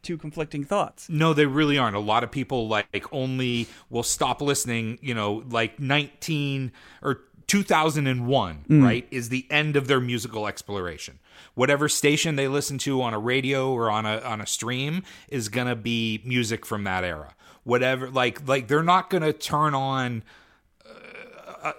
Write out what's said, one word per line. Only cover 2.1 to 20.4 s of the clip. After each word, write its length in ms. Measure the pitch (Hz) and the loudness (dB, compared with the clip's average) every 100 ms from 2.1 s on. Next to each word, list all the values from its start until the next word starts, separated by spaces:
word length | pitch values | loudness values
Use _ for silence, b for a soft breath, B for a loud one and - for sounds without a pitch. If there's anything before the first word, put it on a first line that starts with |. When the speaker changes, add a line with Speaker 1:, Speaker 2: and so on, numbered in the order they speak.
| 110 | 2
Speaker 2:
of 80 | 117 | 0
people, 360 | 135 123 131 110 | -6 -2 -2 0
like, 380 | 107 101 101 - | 0 -2 -6 -6
only 560 | 147 131 131 127 120 113 B B | -6 -4 -2 0 -2 -4 B B
will 140 | 117 | -4
stop 380 | 117 - 139 - | -2 0 0 0
listening, 580 | 143 139 127 117 113 120 | 0 0 0 -2 -4 -6
you 120 | 135 113 | -6 -2
know, 280 | 104 107 127 | -2 -4 -4
like, 300 | 117 113 - | -2 -2 -4
nineteen 920 | 135 143 143 - - 151 143 139 127 b b b | 0 0 0 -8 -4 -2 -2 -4 -6 b b b
or 200 | 139 131 _ - - | -4 -4 _ -18 0
two 160 | 202 | 0
thousand 420 | 196 165 156 151 139 | 4 4 4 2 0
and 200 | 127 120 | 0 2
one, 380 | 135 95 78 - | 0 0 -6 6
Speaker 1:
Mm. 140 | 151 | 8
Speaker 2:
right, 240 | 127 117 - | 8 6 -2
is 200 | 131 117 | -8 -4
the 180 | 131 - | -4 0
end 260 | 151 151 143 | 0 2 0
of 120 | 127 | 4
their 120 | 135 | 2
musical 480 | 123 120 113 110 104 | 2 -2 -4 -4 -4
exploration. 720 | - - 101 90 78 - 67 b b b - | -6 -6 -6 -6 -8 -16 -18 b b b -2
Whatever 340 | 131 143 147 | 2 4 2
station 460 | - 147 147 165 143 | 2 4 4 2 0
they 120 | 139 | 0
listen 300 | 143 - 139 | 0 -2 -4
to 220 | - 135 | -2 0
on 120 | 120 | 0
a 60 | 110 | -2
radio 520 | 113 131 131 135 131 | 0 0 0 0 0
or 180 | 123 113 | 0 0
on 160 | 107 107 | 0 0
a, 140 | 110 | -4
on 220 | 123 110 | -4 -8
a 40 | 101 | -6
stream 560 | - 113 127 143 175 185 B B | -6 -4 -4 -4 -6 -8 B B
is 220 | 135 107 | -6 -4
gonna 260 | 120 123 117 | -2 -2 -2
be 460 | 110 117 113 110 | -2 -2 0 -4
music 420 | 123 123 110 110 - | -2 0 0 -4 -4
from 180 | 107 | -6
that 200 | 101 92 | -2 -2
era. 320 | 90 78 76 - b b | -2 -6 -12 -20 b b
Whatever, 460 | - 123 127 131 127 | 0 2 2 0 -2
like, 360 | 131 123 117 139 | 0 0 -2 -2
like, 200 | 135 113 | -2 2
they're 160 | 147 | 2
not 260 | 165 180 180 | 4 2 2
gonna 220 | 185 156 | 0 0
turn 420 | 151 - 151 151 | -2 -2 2 2
on, 500 | 139 135 135 123 117 - b | 2 0 -2 -2 -4 -10 b